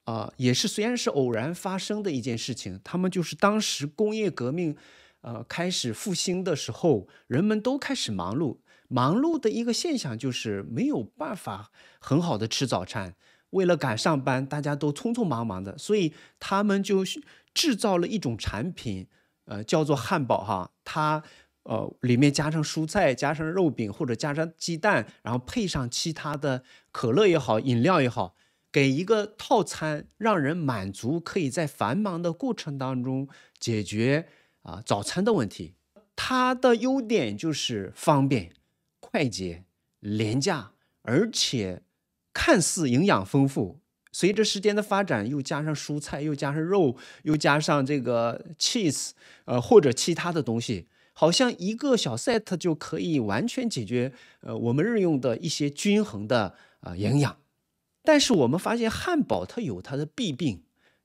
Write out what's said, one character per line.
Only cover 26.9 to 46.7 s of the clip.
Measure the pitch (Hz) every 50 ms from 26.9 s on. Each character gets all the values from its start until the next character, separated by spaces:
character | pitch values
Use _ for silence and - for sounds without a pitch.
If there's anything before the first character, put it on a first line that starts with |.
可 | - - - 117
乐 | 120 185 220
也 | 190 170
好， | 127 131 - 110 110
饮 | 113 135 120 117 120
料 | 180 190 165
也 | 135 120
好， | - 120 98 87 _ _ _ _ _ _ _ _
给 | - 151 139 135
一 | 131 147 185
个 | 190 226 214 208 214 -
套 | - - - 277 220 175
餐， | - - - 160 156 151 151 - - _
让 | _ 208 226 208 175
人 | 139 135 170
满 | 180 156 135 123 104 92 98
足， | 98 - - 117 156 170
可 | 170 - - 202
以 | 156 131
在 | 117 180 160
繁 | 139 - - 110 104 131
忙 | 196 214 202 175 165
的 | 170 175 160
过 | - 277 262
程 | 220 - - 156 143 135
当 | 131 131 131 127 123
中 | 131 131 135 139 139 - - - _ _ -
解 | - 120 113 107 101
决， | - 104 107 117 131 139 156 165 - _ _ _ _ _ _ _
啊， | - 82 98 117
早 | - 113 101 104
餐 | - - 175 196
的 | 240 220
问 | 170 113
题。 | 92 - - 90 80 - _ _ _ _ - _ _ _
它 | - - - 254 254 254 254 254
的 | 247 254 254 233
优 | 220 233 254 269 277
点 | 240 214 233 196 135 104 101
就 | 104 - 165 147
是 | - - - 120 101 95 92 -
方 | - - 165 151 139 135
便、 | 135 139 113 87 87 - _ _ _ _ _ _ _ _ _
快 | - - - 185 151
捷、 | 120 95 95 95 90 82 85 95 _ _ _ _ _ _ _
廉 | - 104 107 107 110 104 117 139
价， | 139 196 170 139 98 - _ _ _ _ _ _ _
而 | - 120 151 226 220
且 | - - - - - 123 101 92 90 - _ _ _ _ _ _ _ _ _ _ _
看 | - - 339 311 196
似 | 156 - - 190 160 131
营 | 120 131 180
养 | 202 156 104 95
丰 | 98 - 139 139
富。 | 135 135 127 110 90 - - _ _ _ _ _ _
随 | - - - 190 208
着 | 214 214
时 | 208 - 202
间 | 190 208 202
的 | 208
发 | 208 208 202 196 202
展， | 175 143 107 101 117
又 | 143 143
加 | 131 - 160 143 151
上 | 156 151
蔬 | 143 - - 147 147
菜， | 147 - - 143
又 | 147 156 147
加 | 135 156 139
上 | 143 156
肉， | 160 170